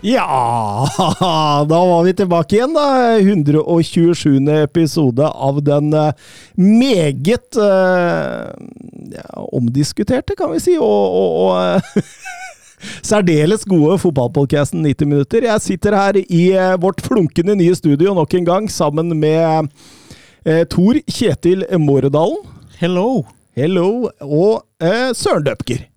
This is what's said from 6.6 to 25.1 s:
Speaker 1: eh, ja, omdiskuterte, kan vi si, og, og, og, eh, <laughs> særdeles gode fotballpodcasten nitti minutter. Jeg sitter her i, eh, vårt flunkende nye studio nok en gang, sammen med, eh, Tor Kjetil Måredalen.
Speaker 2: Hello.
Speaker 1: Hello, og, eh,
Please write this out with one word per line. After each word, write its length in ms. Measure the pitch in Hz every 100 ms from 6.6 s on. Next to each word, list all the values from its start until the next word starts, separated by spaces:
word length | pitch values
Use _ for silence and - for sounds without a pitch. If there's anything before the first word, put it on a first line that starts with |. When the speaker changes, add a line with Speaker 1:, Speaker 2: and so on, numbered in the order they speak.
| 185 226 262 208 156 131 143 240 _ 247
Speaker 1:
eh, 920 | 208 190 185 180 175 165 151 - 55 50 50 - - 50 - -
ja, 80 | - - -
omdiskuterte, 840 | 127 120 127 147 - 208 262 - 415
kan 140 | 339
vi 60 | 330
si, 140 | - 349
og, 380 | 214 208 196 180
og, 220 | 190 165
og, 140 | 190 185
eh, 480 | 180 180 - - - - - 719
<laughs> 680 | 740 622 _ _ - - -
særdeles 560 | 214 180 156 151 214 -
gode 320 | 180 147 185
fotballpodcasten 840 | 180 139 120 147 139 147 143 170 156
nitti 240 | 131 147
minutter. 380 | 143 139 226 233
Jeg 140 | 214 -
sitter 320 | 190 202 208
her 220 | 196 196
i, 220 | 190 170 180
eh, 220 | 190 185 185
vårt 240 | 185 -
flunkende 560 | - 247 165 - 175 208
nye 160 | 170
studio 400 | 180 160 139 185
nok 240 | 190 156 185
en 120 | 175
gang, 180 | 180 214
sammen 400 | - 156 147 170 160
med, 560 | 151 156 165 160 151 _ - - - - - _ -
eh, 160 | 160 170
Tor 320 | - 185 294
Kjetil 640 | - - 226 - 170 185 185 185
Måredalen. 560 | 151 139 135 143 175 349 403 - - -
Speaker 2:
Hello. 460 | 170 180 214 254 139 _ _ -
Speaker 1:
Hello, 320 | 147 185 175 233 220 -
og, 400 | 143 147 190 226 _ _
eh, 320 | 165 220 254